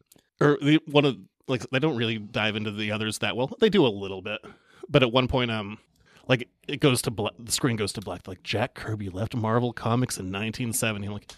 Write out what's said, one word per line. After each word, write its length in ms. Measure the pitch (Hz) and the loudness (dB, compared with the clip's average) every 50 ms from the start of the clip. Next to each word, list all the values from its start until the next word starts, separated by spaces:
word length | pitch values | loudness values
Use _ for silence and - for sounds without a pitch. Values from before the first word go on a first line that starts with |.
| _ _ _ _ _ _ _ - | _ _ _ _ _ _ _ 2
Or 160 | 151 147 147 - | 4 4 4 4
the, 180 | 147 143 151 156 156 | 4 4 4 4 4
one 180 | 156 139 147 143 | 4 4 4 6
of, 140 | 143 117 95 95 _ _ _ _ - | 4 2 -2 -8 _ _ _ _ -4
like, 200 | 131 113 98 - | -4 -2 -2 -2
they 100 | - 131 | -2 0
don't 180 | 143 160 139 | 0 2 0
really 200 | 113 120 113 117 | 0 0 0 -2
dive 380 | 110 104 101 - 110 107 110 101 | -4 -6 -6 -2 0 0 0 0
into 160 | 110 107 110 | -2 -4 -4
the 200 | 101 104 107 107 104 | -4 -4 -4 -2 -2
others 240 | 107 110 107 104 | -2 -2 -4 -4
that 180 | - - 107 92 | -4 -4 -2 -2
well. 160 | 110 127 135 247 - | -2 -2 -2 0 2
They 100 | 233 220 | 2 4
do 160 | 180 202 147 | 6 6 4
a 40 | 120 | 4
little 320 | 101 101 98 95 98 95 | 2 -2 -6 -8 -8 -8
bit. 180 | 90 104 104 107 - 104 - _ _ _ _ - - | -8 -8 -10 -10 -10 -16 -20 _ _ _ _ -20 -8
But 160 | - 139 147 131 | 2 4 4 4
at 80 | 117 | 6
one 160 | 113 131 127 | 4 2 2
point, 240 | 120 - 131 123 117 | 2 0 0 0 0
um, 280 | 113 110 101 101 107 - _ _ _ _ _ _ _ - _ - | -2 -4 -6 -8 -10 -14 _ _ _ _ _ _ _ -10 _ 0
like, 180 | 131 120 - _ _ _ - | 0 0 0 _ _ _ -10
it 120 | - 147 135 | -8 -4 2
goes 220 | - 143 123 117 | 4 4 4 4
to 100 | - 135 | 0 -4
bla-, 220 | 113 95 104 - - | -2 -2 -4 -4 -6
the 140 | - 117 110 | -8 -8 -6
screen 240 | - - - 131 117 | -4 0 0 0 0
goes 160 | 107 104 98 - | 0 -2 -4 -4
to 80 | 117 | -6
black. 240 | 95 101 90 85 - | -8 -8 -10 -10 -10
Like, 140 | - 92 - - | -12 -14 -12 -8
"Jack 300 | - - 104 120 135 - | -4 -2 -2 -2 -2 -4
Kirby 340 | - - - 110 104 104 95 | -10 -8 -8 -6 -6 -6 -8
left 260 | 87 - 113 104 - | -6 -4 -6 -4 -2
Marvel 380 | 117 107 110 110 120 123 123 113 | -2 0 2 2 2 2 0 -4
Comics 440 | - - 117 117 123 127 - - | -2 0 0 2 2 2 0 -2
in 140 | - 98 92 | -6 -8 -6
nineteen 400 | 98 98 107 110 107 - 127 117 | -6 -4 -4 -4 -4 -4 -6 -4
seventy." 360 | 104 - - 113 107 101 101 | -2 -2 0 -2 -2 -2 -6
I'm 60 | 101 104 | -8 -8
like, 200 | 101 - - - | -10 -12 -16 -20